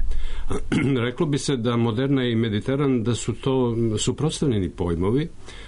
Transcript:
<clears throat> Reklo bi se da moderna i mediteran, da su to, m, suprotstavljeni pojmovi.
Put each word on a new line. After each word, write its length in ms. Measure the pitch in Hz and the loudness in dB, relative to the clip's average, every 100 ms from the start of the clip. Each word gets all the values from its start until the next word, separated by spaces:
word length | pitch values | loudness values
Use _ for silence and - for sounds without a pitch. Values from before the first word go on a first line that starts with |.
| - - - - - | 6 4 4 2 2
<clears throat> 580 | - - - 139 131 120 | 0 0 0 2 2 0
Reklo 200 | 123 165 | -2 -2
bi 120 | 143 | -2
se 180 | - 135 | -2 -2
da 200 | 113 117 | 0 0
moderna 480 | 117 110 139 135 | 0 0 0 2
i 100 | 123 | 2
mediteran, 680 | 113 113 104 117 135 143 127 | 0 0 -2 -2 0 2 2
da 120 | 110 | 0
su 180 | 113 - | -2 -4
to, 420 | 107 135 131 120 113 | -4 0 2 2 0
m, 200 | 117 107 | 0 0
suprotstavljeni 720 | - 123 120 - 156 107 90 | -2 -2 -2 0 0 0 -2
pojmovi. 580 | - 87 82 92 127 165 - - - | -2 -2 0 0 0 -2 -8 -16 -16